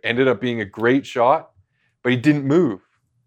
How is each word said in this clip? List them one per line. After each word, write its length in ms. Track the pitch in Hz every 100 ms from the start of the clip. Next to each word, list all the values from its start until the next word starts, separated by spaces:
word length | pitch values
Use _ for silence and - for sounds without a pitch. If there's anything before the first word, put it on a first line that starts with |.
| 113
ended 220 | 117 135
up 100 | 113
being 220 | 120 117
a 40 | 101
great 400 | 107 113 135 135
shot, 460 | 127 120 156 - _ _ _ _ _
but 100 | 127
he 40 | 127
didn't 280 | 131 147 135
move. 340 | 160 156 95 _ _ _ _